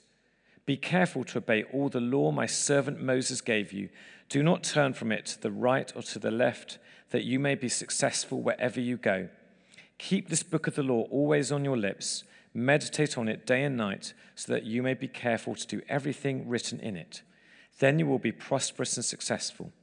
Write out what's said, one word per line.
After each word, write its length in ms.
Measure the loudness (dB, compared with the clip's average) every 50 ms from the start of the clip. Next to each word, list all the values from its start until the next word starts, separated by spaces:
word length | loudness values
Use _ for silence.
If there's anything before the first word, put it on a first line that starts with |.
| _ _ _ _ _ _ _ _ _ _ _ _ -4
Be 120 | -2 -2
careful 460 | -2 0 2 4 4 4 4 2 -4 -6
to 140 | -2 -4 -4
obey 240 | 0 2 2 2 2
all 260 | 0 -2 0 0 0
the 120 | 0 0
law 300 | 0 2 2 2 2 2
my 140 | 2 0 0
servant 560 | 0 0 -2 2 2 2 2 2 0 -4 -4
Moses 400 | 0 0 0 2 0 -2 -4 -4
gave 300 | -2 0 0 0 0 -2
you. 180 | -6 -8 -8 -8 -10 -18 -20 -20 -20 -20 _ -2
Do 140 | 2 4 6
not 200 | 6 4 4 0
turn 300 | 0 2 2 2 2 2
from 180 | -2 -2 -2
it 140 | -2 -2 -4
to 160 | -8 -10 -6
the 100 | -6 -6
right 400 | -4 0 2 4 4 2 0 -4 -10
or 80 | -12 -10
to 160 | -8 -8 -4
the 100 | -2 -2
left, 480 | 2 2 2 2 2 -2 -12 -14 -16 -16 -16 -20 -20 -20 -12 -4
that 140 | -4 -2 0
you 160 | 0 0 0
may 160 | 2 0 0
be 120 | 0 -2
successful 720 | -2 -2 -2 -4 -4 -2 0 0 0 0 -2 -4 -4 -4 -2
wherever 400 | 0 0 0 0 0 -2 -2 -2
you 160 | -2 -2 -2
go. 340 | 0 0 0 0 0 -2 -6 -10 -18 -20 _ _ _ _ _ -20 -20 -20 _ _
Keep 320 | -12 -2 0 0 0 0 0
this 140 | -2 -2 -2
book 240 | 0 -2 -2 -2
of 80 | -2 -2
the 80 | 0 0
law 240 | 2 2 2 2 0
always 420 | 0 2 4 4 4 2 2 2
on 140 | 0 0 0
your 100 | 0 0
lips. 480 | 2 0 -2 -2 -4 -6 -6 -6 -6 -8 -14 -20 -20 -20 _ -4
Meditate 640 | 0 4 4 4 4 2 0 0 0 0 0 2
on 100 | -2 -2
it 180 | -2 -2 -2 0
day 180 | 2 2 4 4
and 120 | 2 2
night, 380 | 0 0 -2 -2 -4 -8 -14 -14 -16 -20 -20 -14
so 180 | -14 -4 -2 -2
that 120 | -2 -2
you 180 | -2 -2 0 2
may 100 | 0 0
be 140 | -2 -4
careful 480 | -10 -8 -2 0 0 0 0 0 -4 -8
to 100 | -8 -6
do 160 | -6 -6 -8 -4 -2
everything 580 | -2 -2 0 -2 -6 -2 -2 -2 -2 -2 -2
written 320 | -2 -2 -2 -2 -4 -8 -6
in 160 | -6 -6 -6
it. 280 | -6 -10 -12 -16 -18 -18 _ _ _ _ -20 -20 -20 -20 _ _ 4
Then 180 | 4 4 6
you 80 | 6 4
will 140 | 4 2 2
be 120 | 2 0
prosperous 640 | -2 -2 -4 -2 0 0 0 -2 -4 -4 -4 -2 -2
and 80 | -2 -2
successful. 680 | -4 -6 -6 -4 -4 -2 -2 -4 -8 -10 -10 -14 -14 -14 _